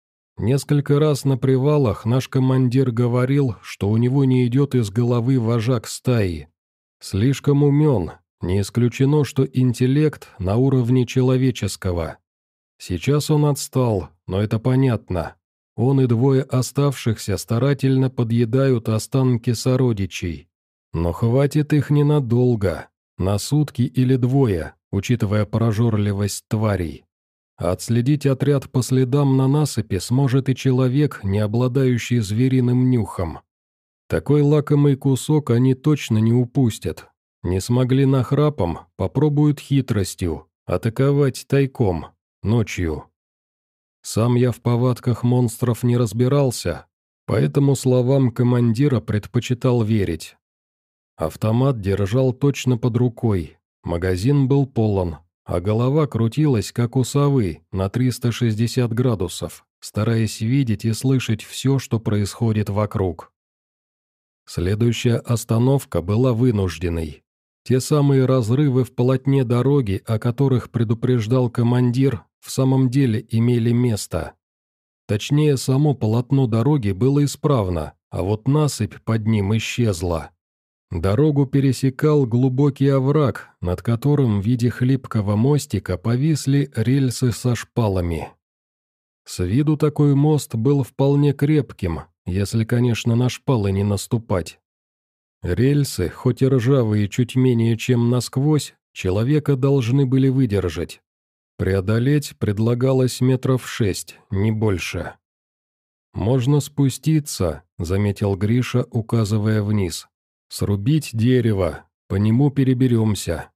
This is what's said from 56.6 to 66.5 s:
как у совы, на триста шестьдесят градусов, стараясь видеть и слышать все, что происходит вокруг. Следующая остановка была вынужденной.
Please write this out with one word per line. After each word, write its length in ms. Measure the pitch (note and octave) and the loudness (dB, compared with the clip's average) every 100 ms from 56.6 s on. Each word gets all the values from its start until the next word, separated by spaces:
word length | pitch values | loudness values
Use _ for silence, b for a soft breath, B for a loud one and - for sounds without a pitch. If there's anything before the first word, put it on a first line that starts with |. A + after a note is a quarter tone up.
| - | -2
как 240 | - A#2+ C3+ | -2 -2 0
у 80 | |
совы, 600 | A#2 C#3+ C#3+ C3+ G2 D2+ _ | 0 0 2 2 0 -4 _
на 180 | F#2+ F#2+ | -4 -2
триста 420 | A#2 B2+ A2+ A#2+ | 0 -2 -2 -4
шестьдесят 640 | A2+ A#2+ G#2+ A#2 - A#2+ | 0 0 0 -2 -2 -2
градусов, 720 | A2 B2+ G#2 F2 - E2+ - _ _ | 0 0 0 -4 -6 -10 -12 _ _
стараясь 640 | - - A2 A2+ A2 - | -10 -4 0 0 -2 -2
видеть 440 | A2 C3+ B2+ G2+ A2+ | -2 0 0 -2 -2
и 80 | |
слышать 500 | G#2+ C3 C3 - - | -2 0 0 0 -6
все, 360 | - - C3 C3+ | -8 -6 -2 -2
что 200 | - A2+ | -2 -4
происходит 680 | A2 G#2 G2 - A#2 G#2+ G#2 | -2 -2 -2 -2 -2 0 -2
вокруг. 640 | G2+ G#2+ G#2+ F#2+ D#2 - _ _ _ _ _ _ _ _ _ _ _ - | -2 -2 -2 -4 -4 -12 _ _ _ _ _ _ _ _ _ _ _ -14
Следующая 720 | - F2 G#2 A#2 A2+ B2 A#2 | -4 -2 0 0 0 0 0
остановка 840 | - A#2+ - A2+ B2 C#3 - E2+ | -2 -4 0 0 2 0 -2 -6
была 300 | E2+ G#2+ C3 | -2 0 2
вынужденной. 920 | A2+ B2+ | 2 2